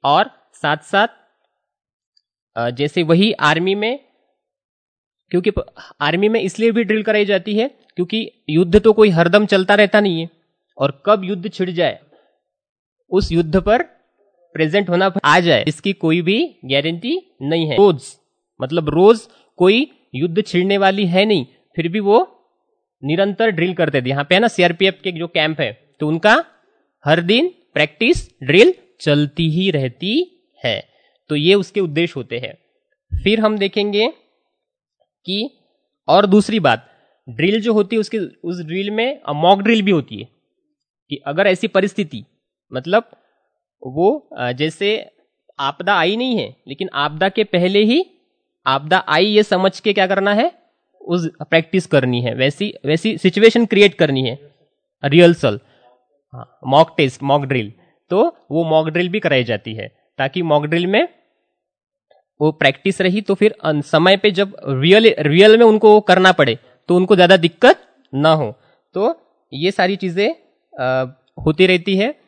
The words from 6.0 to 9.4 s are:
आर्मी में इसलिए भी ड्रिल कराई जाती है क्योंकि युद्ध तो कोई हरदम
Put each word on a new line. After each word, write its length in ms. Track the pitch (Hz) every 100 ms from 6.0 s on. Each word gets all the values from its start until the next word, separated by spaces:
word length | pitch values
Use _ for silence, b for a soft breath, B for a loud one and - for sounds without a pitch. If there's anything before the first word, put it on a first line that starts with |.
आर्मी 280 | 147 165 208
में 120 | 226
इसलिए 300 | 190 196 226
भी 140 | 220
ड्रिल 180 | 208 220
कराई 220 | 214 214
जाती 300 | 202 196 185
है 140 | 208 254
क्योंकि 760 | _ _ - 175 220 226 _ -
युद्ध 300 | 156 180 202
तो 120 | 220
कोई 160 | 214 214
हरदम 380 | 165 170 202